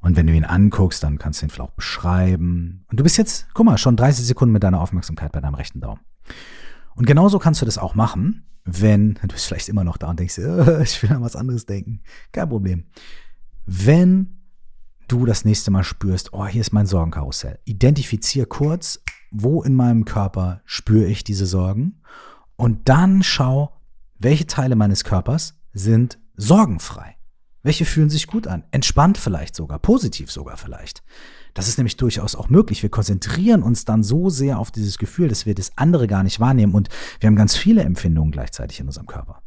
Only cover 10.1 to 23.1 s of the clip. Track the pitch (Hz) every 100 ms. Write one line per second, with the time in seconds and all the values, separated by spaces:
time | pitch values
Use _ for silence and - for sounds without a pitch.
10.1 | 82 87 - 113 175 131 160 143 - 104
11.1 | 135 117 - 127 120 - 98 92 113 -
12.1 | - - - 165 113 95 87 - - -
13.1 | - - - - - - 92 104 160 185
14.1 | 190 190 - - - - - - - -
15.1 | 123 120 101 107 107 - 95 90 - 98
16.1 | 90 - 98 101 104 107 107 101 92 80
17.1 | 73 67 - 64 71 - 98 123 143 131
18.1 | 107 - 143 120 - 143 175 - - -
19.1 | - - 107 113 156 - 131 123 117 107
20.1 | - 98 - 90 90 _ - - 110 95
21.1 | 101 - 98 95 92 92 101 156 214 _
22.1 | - - - _ - 120 110 - 135 185